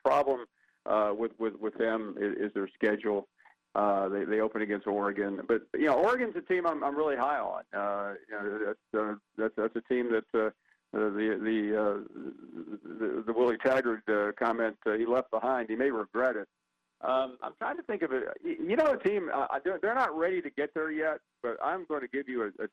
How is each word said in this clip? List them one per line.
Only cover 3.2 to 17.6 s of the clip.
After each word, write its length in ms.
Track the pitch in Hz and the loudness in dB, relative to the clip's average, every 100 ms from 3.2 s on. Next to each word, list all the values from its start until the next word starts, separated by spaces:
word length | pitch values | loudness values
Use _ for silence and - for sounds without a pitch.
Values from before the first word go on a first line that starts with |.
| 95 _ - _ _ 104 | -2 _ -20 _ _ 2
Uh, 340 | 104 98 98 | 4 4 2
they, 140 | 101 | 0
they 160 | 92 107 | 0 2
open 240 | 107 113 | 2 0
against 240 | 107 101 104 | -2 -2 0
Oregon, 540 | 101 101 101 101 98 - | 0 0 0 -2 -2 0
but, 140 | 117 - - | 0 0 0
you 80 | 151 | 4
know, 80 | |
Oregon's 420 | 131 196 254 233 175 | 4 4 2 0 -4
a 60 | |
team 240 | - 185 170 | -2 0 2
I'm, 180 | 156 | 0
I'm 140 | 139 143 | -2 0
really 180 | 156 135 | 0 2
high 220 | 131 143 | 0 0
on. 240 | 98 92 - | -2 -6 -6
Uh, 420 | 101 101 101 101 98 - | -4 -2 -2 -4 -8 -10
you 80 | 107 | -8
know, 240 | 104 107 104 | -4 -4 -4
that's, 380 | 107 _ 107 | -6 _ 0
uh, 100 | 107 104 _ - | 0 -2 _ -2
that's, 160 | 110 - | -2 0
that's 200 | 110 117 | -2 -2
a 180 | - | -2
team 180 | 123 120 | 0 2
that, 140 | 110 - | 0 0
uh, 140 | 117 107 | 0 0
uh, 640 | - _ _ _ 107 107 | -2 _ _ _ -2 0
the, 280 | 101 110 95 | 0 0 0
the, 400 | 110 110 104 107 | 0 0 2 2
uh, 400 | 104 101 - - 67 - 69 - 82 104 | 2 0 -6 -12 -12 -12 -14 -14 -12 -12
the, 400 | - 107 110 69 110 | -12 -4 -4 -2 -2
the 40 | |
Willie 280 | 113 123 113 | 2 2 4
Taggart, 380 | 131 131 123 110 - | 2 2 2 -2 0
uh, 220 | 107 104 104 | 0 0 0
comment, 320 | 117 113 113 107 110 | 0 0 -2 -2 -2
uh, 60 | |
he 120 | 107 117 | 0 2
left 240 | 123 127 | 0 0
behind, 400 | 110 117 131 113 | -2 0 -2 -2
he 60 | 110 | 0
may 160 | 139 | 0
regret 440 | 117 98 113 127 104 | 0 -4 0 0 0
it. 120 | 98 _ _ _ _ _ | -6 _ _ _ _ _
Um, 360 | - 131 131 127 | 0 0 0 -6
I'm 100 | - | -10
trying 180 | - | -6